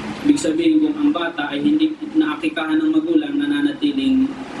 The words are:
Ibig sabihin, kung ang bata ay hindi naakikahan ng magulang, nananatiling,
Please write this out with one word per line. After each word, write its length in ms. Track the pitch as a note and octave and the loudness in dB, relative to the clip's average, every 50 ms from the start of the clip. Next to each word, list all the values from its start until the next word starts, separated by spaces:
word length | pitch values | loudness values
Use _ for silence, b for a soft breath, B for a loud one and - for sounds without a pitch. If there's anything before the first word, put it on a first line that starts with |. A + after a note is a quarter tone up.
| - - - - - | -10 -10 -8 0 2
Ibig 120 | D3 - - | 2 2 2
sabihin, 420 | - D#3+ D3+ E3 E3 D#3+ D#3 D#3 | 0 0 0 2 2 4 4 4
kung 140 | D3+ D3 - | 2 2 0
ang 140 | - C#3+ - - | 2 0 2 2
bata 400 | E3+ E3+ - - - - C#4+ - | 0 -2 -4 -4 -6 -6 -6 -4
ay 80 | - | 0
hindi 320 | D4 D4 D4+ D#4 D#4 D#4 - - D#4 - - | 2 2 4 4 2 0 0 -4 -8 -2 0
naakikahan 640 | D#4 D#4 D4+ D4+ - E4 D#4 - E4 D#4+ D#4 D#4 D#4+ | 0 2 2 -2 -2 -4 -4 -2 -2 -2 0 0 2
ng 80 | D#4 D#4 | 2 2
magulang, 480 | D#4 D#4+ D#4 E4+ E4 D4 D4+ C#4+ C#4+ | 2 2 0 0 0 -2 -2 -2 -4
nananatiling, 880 | C#4+ C#4+ C#4+ D4 - - - - - - C#4+ C4+ C4+ C4+ C4+ C4 C4 C4 - - - - - - - | -2 -2 -2 0 0 0 -2 -2 -2 -2 -2 -2 0 0 2 2 2 2 0 -2 -8 -12 -12 -12 -8